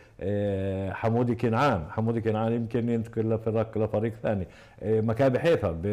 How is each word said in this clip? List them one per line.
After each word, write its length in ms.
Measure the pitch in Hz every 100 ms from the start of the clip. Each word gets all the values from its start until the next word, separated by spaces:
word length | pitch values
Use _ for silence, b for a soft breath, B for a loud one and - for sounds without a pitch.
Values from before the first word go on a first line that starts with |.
| B -
آه، 720 | 95 101 101 98 98 95 95
حمودي 420 | - 113 117 120
كنعان. 520 | 113 120 113 143 98 78
حمودي 300 | - 113 117
كنعان 320 | 110 107 113
يمكن 360 | 117 113 120 120
ينتقل 460 | 117 113 113 110
لفرق، 440 | 110 113 110 110 107
لفريق 340 | 107 107 113 113
ثاني. 260 | 131 104 85 B B -
آه، 180 | 107 110
مكابي 380 | 113 110 135 123
حيفا 320 | 165 135 101
ب-، 120 | 82 98